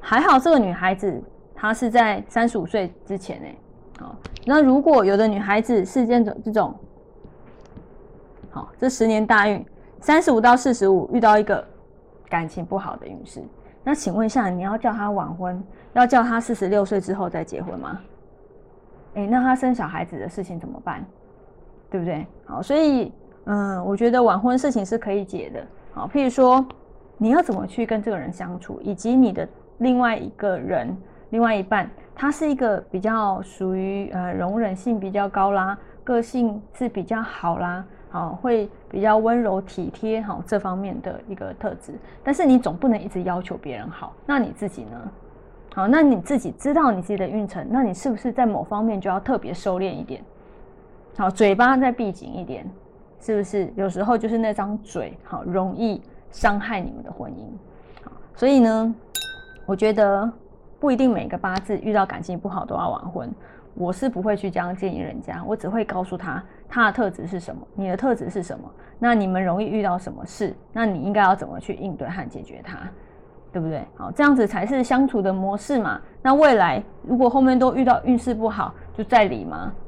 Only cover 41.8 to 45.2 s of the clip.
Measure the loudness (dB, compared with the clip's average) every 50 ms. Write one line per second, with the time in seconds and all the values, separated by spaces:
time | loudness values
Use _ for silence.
41.8 | -14 -16 -18 -18 -18 -20 -20 -10 -4 -4 0 2 4 6 6 6 4 2 -4 0
42.8 | 0 0 0 0 -2 -6 -6 -6 -4 -4 -4 -4 -6 -8 -10 -10 -10 -10 -12 -10
43.8 | -10 -14 -14 -14 -14 -16 -16 -16 -6 -2 0 0 0 -2 -4 -8 -8 -8 -8 -10
44.8 | -14 -14 -14 -14 -14 -14 -16 -16